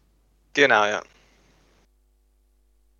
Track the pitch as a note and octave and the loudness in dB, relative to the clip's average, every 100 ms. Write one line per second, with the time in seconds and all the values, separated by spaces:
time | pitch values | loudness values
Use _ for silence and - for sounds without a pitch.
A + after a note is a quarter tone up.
0 | _ _ _ _ _ - C#3 A2 G#2 G2+ | _ _ _ _ _ -2 2 2 0 -6
1 | - _ _ _ _ _ _ _ _ _ | -12 _ _ _ _ _ _ _ _ _
2 | _ _ _ _ _ _ _ _ _ _ | _ _ _ _ _ _ _ _ _ _